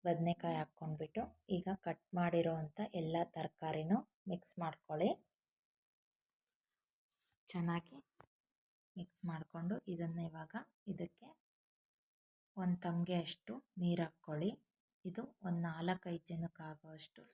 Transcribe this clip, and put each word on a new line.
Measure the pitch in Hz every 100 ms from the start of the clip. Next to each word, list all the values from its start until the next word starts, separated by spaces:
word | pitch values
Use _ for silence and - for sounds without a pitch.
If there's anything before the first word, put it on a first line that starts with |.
ಬದನೆಕಾಯಿ | 180 160 170 175 170 160
ಹಾಕ್ಕೊಂಡ್ಬಿಟ್ಟು | 151 - 160 151 156 - 180 - -
ಈಗ | 180 180 196
ಕಟ್ | - 160 _
ಮಾಡಿರೋ | 175 175 170 165 160
ಅಂಥ | 151 - 208
ಎಲ್ಲ | 180 160 170
ತರಕಾರಿನೂ | 175 160 160 _ 160 156 156 220 - _ -
ಮಿಕ್ಸ್ | 180 - -
ಮಾಡ್ಕೊಳ್ಳಿ. | 165 156 - 156 202 359 _ _ _ _ _ _ _ _ _ _ _ _ _ _ _ _ _ _ _ _ _ _ -
ಚೆನ್ನಾಗಿ | 180 170 170 - 277 _ _ - _ _ _ _ _ _ -
ಮಿಕ್ಸ್ | 175 -
ಮಾಡ್ಕೊಂಡು | 175 160 160 165 170 220 -
ಇದನ್ನ | 170 170 165 165
ಇವಾಗ | 160 160 226 - _ -
ಇದಕ್ಕೆ | 156 170 _ - - _ _ _ _ _ _ _ _ _ _ _ 202
ಒಂದ್ | 185 175
ತಂಬ್ಗೆ | 175 170 175 175
ಅಷ್ಟು | 165 - - 240 _ -
ನೀರು | 175 175
ಹಾಕ್ಕೊಳ್ಳಿ. | 160 _ - 151 190 - _ _ _ _
ಇದು | 180 180 - _
ಒಂದ್ | 185 170
ನಾಲ್ಕೈದು | 170 160 175 185 180 170 -
ಜನಕ್ಕಾಗುವಷ್ಟು | 170 165 - 156 151 160 156 - - -